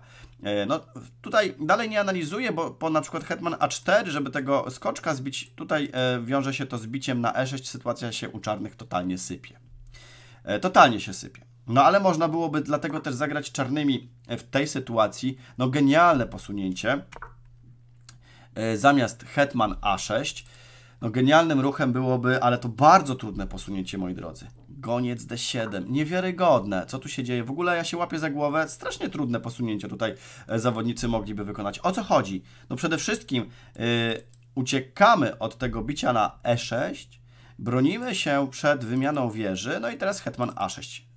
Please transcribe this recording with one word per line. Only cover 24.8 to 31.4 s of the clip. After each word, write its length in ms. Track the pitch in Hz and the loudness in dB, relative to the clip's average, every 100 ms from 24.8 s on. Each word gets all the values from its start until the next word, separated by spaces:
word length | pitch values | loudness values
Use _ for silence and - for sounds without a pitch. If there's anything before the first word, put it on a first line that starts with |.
| 113 120 123 120 - | -4 -2 -2 -4 -8
D 120 | 117 | -6
siedem. 540 | - 123 110 98 92 | -4 -4 -4 -4 -2
Niewiarygodne, 920 | 135 151 180 185 175 175 127 101 95 82 | -2 0 0 -2 2 4 4 4 -4 -4
co 140 | 135 | -8
tu 100 | 143 | -8
się 140 | - | -6
dzieje. 200 | 123 123 | -2 -2
W 80 | 117 | -2
ogóle 260 | 143 175 175 | -2 0 0
ja 60 | |
się 140 | 160 170 | -2 -4
łapię 220 | 170 165 | -4 -4
za 100 | 156 | -4
głowę. 400 | 143 147 156 151 | -2 0 0 -2
Strasznie 400 | - 262 - 247 | -4 -8 -6 -6
trudne 300 | - 123 117 | -4 -2 -2
posunięcie 480 | 117 120 117 104 98 | -4 -6 -4 -4 -6
tutaj, 280 | 98 110 95 - - - | -6 -6 -6 -14 -18 -4
e, 120 | 117 | -2
zawodnicy 480 | 120 113 117 117 120 | 0 0 -2 -2 0
mogliby 380 | 113 104 101 | -2 -2 -6